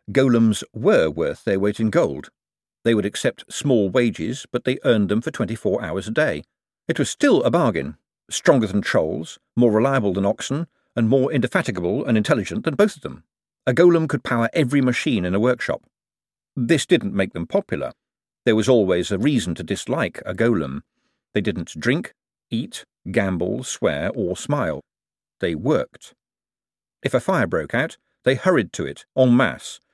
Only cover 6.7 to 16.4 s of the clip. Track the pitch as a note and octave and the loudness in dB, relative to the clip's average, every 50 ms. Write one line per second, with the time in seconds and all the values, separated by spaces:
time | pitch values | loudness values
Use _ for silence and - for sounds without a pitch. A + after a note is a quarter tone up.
6.7 | _ _ _ - D#3+ - C3+ - - - - C#4+ A3 C#3+ - B2 A#2+ F3 D#3+ A#2+ | _ _ _ -6 -2 -2 -2 -4 -2 0 2 4 4 4 4 2 2 2 2 2
7.7 | F2+ D#2+ C2+ C#2+ D#2 _ _ _ _ _ _ - - - - - D3 B2+ A2 F#2+ | 0 -2 -4 -6 -10 _ _ _ _ _ _ -10 -8 -2 4 6 6 6 4 0
8.7 | F#2 G#2 - - - A2 D#2+ D#2 F2+ - E2 - - - _ _ - A#2+ B2 A#2 | -2 -2 -2 0 0 0 0 0 -2 -6 -8 -10 -14 -20 _ _ 0 2 4 4
9.7 | G#2 A2 A#2+ C#3 C#3 C3 G#2 G2+ F2+ G2 G2 G2+ G#2+ - - - C3+ D3+ E3 - | 4 4 2 2 2 2 0 0 0 0 0 0 -2 -2 -6 -6 -6 -6 -6 -10
10.7 | _ _ _ _ - A#2+ A2+ A2 C3 C3+ B2+ - D3+ C3 A#2 A#2 - F#3 - - | _ _ _ _ -4 -2 0 2 2 2 2 2 0 -2 -2 0 -2 -2 -2 -2
11.7 | G2 F#2 F2 F2 G2+ C3+ - - A2+ A2 G#2 - D#3+ A#2 F#2+ - E2+ G#2+ - E3 | -4 -4 -2 -2 -2 -2 -2 0 0 0 2 2 0 0 0 -4 -6 -4 -4 -2
12.7 | C#3+ - G#3+ G#3+ - - - D2 C2 - _ _ _ _ _ _ _ _ - C3+ | 2 2 2 2 0 -6 -14 -14 -14 -14 _ _ _ _ _ _ _ _ -4 -2
13.7 | B2 D#3+ F3 F3 E3+ E3 D#3+ D3 - B2 - - B2+ A#2 A#2 A2+ - E3+ D3 B2 | 2 6 6 6 6 4 2 0 -2 -4 -2 -2 0 0 0 0 0 0 0 2
14.7 | C#3+ C#3+ C3 B2+ B2 - - D#3 B2 G2+ F2+ F2+ F#2 G2+ A2 B2+ B2 A#2 - - | 2 2 2 2 0 0 -2 0 0 0 0 0 0 2 2 2 0 0 -2 -6
15.7 | B1 - _ _ _ _ _ _ _ _ _ _ _ _ | -6 -6 _ _ _ _ _ _ _ _ _ _ _ _